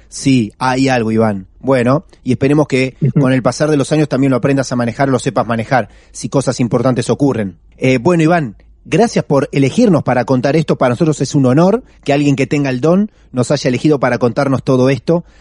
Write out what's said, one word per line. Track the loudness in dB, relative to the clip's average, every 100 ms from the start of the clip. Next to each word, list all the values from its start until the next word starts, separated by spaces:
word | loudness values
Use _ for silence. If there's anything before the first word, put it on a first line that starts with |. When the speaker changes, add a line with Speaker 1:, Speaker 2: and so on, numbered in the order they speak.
| _
Speaker 1:
Sí, | -4 0 2 0 -4
hay | -2 0 0
algo, | 0 0
Iván. | 0 0 -2 -10 -8
Bueno, | -2 0 2 0 -2 -8
y | -4
esperemos | 0 0 0 0
que | 0 -2 -2
Speaker 2:
Ujú. | -2 0
Speaker 1:
con | 2
el | 2
pasar | 0 0 0
de | 0
los | 0
años | 0 0
también | 0 0
lo | 0
aprendas | 0 -2 -2
a | -4
manejar, | -4 -2 0
lo | 0
sepas | -2 -2 -2
manejar. | -4 -2 -2 -2 -10 -20
Si | -14 -4
cosas | -2 -2 -2
importantes | -2 0 0 -2 -2
ocurren. | 0 0 0 -6 -10 _ -4
Eh, | 0 0
bueno, | 2 2
Iván, | 2 0 -2 -10 -20 _
gracias | -4 0 0 -2
por | 0 0 0
elegirnos | 0 0 2 2 2
para | 0 -2 0
contar | 0 0
esto. | 0 0 0
Para | 0
nosotros | 0 -2 -2
es | -2
un | 0 2
honor | 4 2 0 -4 -10
que | -2
alguien | 0 2 0
que | 0
tenga | -2 -2
el | -2
don | 0 0 -2 _ _
nos | -4 -2
haya | -2 -2
elegido | 0 0 0
para | 0 0
contarnos | -2 0 -2 -2
todo | 0 2 2
esto. | 0 -2 -2 -4 -16